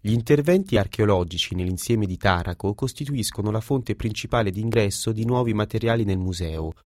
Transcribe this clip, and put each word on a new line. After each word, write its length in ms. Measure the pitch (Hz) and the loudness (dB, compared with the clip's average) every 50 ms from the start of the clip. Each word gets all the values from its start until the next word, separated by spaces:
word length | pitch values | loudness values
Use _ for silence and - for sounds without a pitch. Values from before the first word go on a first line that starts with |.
| - | 0
Gli 60 | 104 | 2
interventi 640 | 113 120 113 - 147 147 143 160 180 190 190 190 - | 0 0 4 4 2 4 6 4 4 2 2 2 2
archeologici 760 | 107 98 - - - 110 104 101 90 90 82 85 85 - - 90 | 2 2 0 0 2 4 4 4 2 2 -2 -2 -4 -4 -4 -2
nell'insieme 520 | 90 90 90 92 90 - - 117 110 104 | -2 -2 -2 -2 -4 0 0 0 0 2
di 100 | 92 92 | -2 -2
Tarraco 580 | - - 101 92 87 85 - 87 - - 98 104 | 0 2 2 2 2 0 -4 -6 -4 -4 -4 -2
costituiscono 760 | - 135 127 - - 147 135 143 127 104 - - - 101 107 | -2 -4 -6 -4 -8 -6 -4 -4 -2 -2 -4 -4 -2 -2 -2
la 80 | 104 110 | -2 -2
fonte 340 | 113 - 139 135 120 - 104 | -2 -2 -2 -2 0 -4 -4
principale 560 | - - 113 107 - - - - 120 110 98 | -2 -2 -4 -4 -4 -4 0 0 2 2 0
d'ingresso 640 | 92 101 107 117 117 120 107 98 - - - 113 | 0 -2 -2 2 2 4 2 2 0 -2 -4 -2
di 120 | 113 110 110 | -2 0 0
nuovi 300 | 117 123 123 123 117 107 | 0 2 2 2 2 2
materiali 480 | 104 104 - - 110 113 113 113 113 | 0 0 0 -2 -2 0 0 2 2
nel 160 | 110 101 95 92 | 2 0 0 0
museo 540 | 90 92 90 85 90 80 80 80 80 80 82 _ _ _ | 0 -2 -2 -2 -4 -4 -4 -4 -6 -6 -8 _ _ _